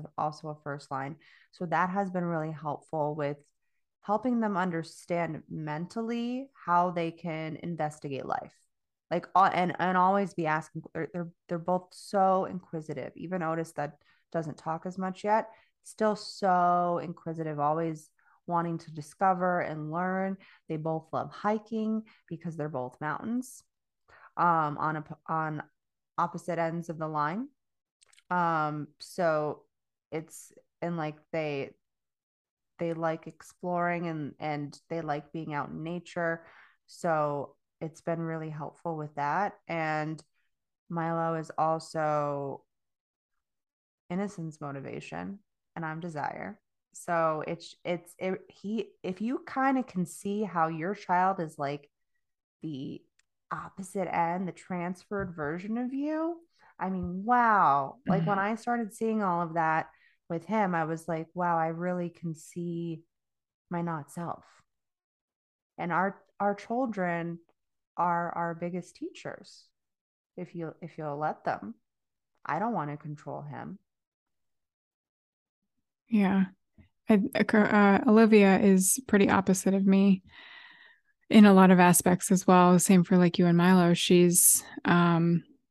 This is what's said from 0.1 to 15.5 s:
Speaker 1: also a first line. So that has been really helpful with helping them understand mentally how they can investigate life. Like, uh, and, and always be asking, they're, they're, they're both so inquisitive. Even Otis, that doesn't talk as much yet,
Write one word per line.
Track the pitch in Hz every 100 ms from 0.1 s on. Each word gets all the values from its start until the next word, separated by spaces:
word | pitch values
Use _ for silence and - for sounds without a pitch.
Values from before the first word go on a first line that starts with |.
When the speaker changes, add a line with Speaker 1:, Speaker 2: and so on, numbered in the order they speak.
| -
Speaker 1:
also | 151 151 156
a | 147
first | 143 143 -
line. | 135 139 156 _ _ _
So | - 175
that | 160 180
has | 196 190
been | 180
really | 175 160 156
helpful | 147 151 135 - 156 147
with | 151 143 147 _ _ _ _ _ _
helping | - 214 247 233
them | 214 180
understand | 185 165 156 - - 170 165 151 -
mentally | 165 151 151 175 226 226 233 240 254 269 _ -
how | 175 180
they | 170 165
can | 165 175 156 160 -
investigate | 170 160 151 - 147 131 -
life. | - - _ _ _ _ _ -
Like, | 175 -
uh, | 185 196
and, | 175 180 -
and | 180 185
always | 185 202 190
be | - 156
asking, | 156 - 160 -
they're, | 165 -
they're, | 175 170 _ -
they're | 175
both | 165 180 180
so | - - 202 190 190
inquisitive. | 175 185 - 160 156 143 - -
Even | 165 185
Otis, | 160 165 165
that | - 147 - _ _ _
doesn't | 165 156 -
talk | 160 165 185
as | 185
much | 185 185
yet, | 208 220 220